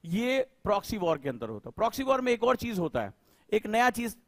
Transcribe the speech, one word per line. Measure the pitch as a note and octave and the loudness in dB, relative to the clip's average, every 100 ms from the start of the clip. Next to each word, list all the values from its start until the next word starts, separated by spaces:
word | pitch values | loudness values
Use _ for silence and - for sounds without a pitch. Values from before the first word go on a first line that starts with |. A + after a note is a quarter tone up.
| E3 | -2
ये | F#3 A#3+ C4+ B3+ _ | 0 2 0 -2 _
प्रॉक्सी | F#3+ G3+ - A3 | 0 0 0 -2
वॉर | F3 D#3 | 0 0
के | C3+ | -2
अंदर | A#2+ A2+ | -6 -8
होता | G#2+ A#2+ | -8 -12
है। | - | -2
प्रॉक्सी | A3+ - | -2 0
वॉर | C4 C4+ | 0 2
में | B3+ | 2
एक | A#3+ | 2
और | A#3 B3 | 2 0
चीज | A#3+ G3+ | 0 -2
होता | E3 B2+ | -2 -2
है, | G2+ - _ _ _ | -4 -10 _ _ _
एक | G#3+ G#3+ | -2 0
नया | A3 B3 | 2 2
चीज | A#3 A#3 - | 2 -6 -8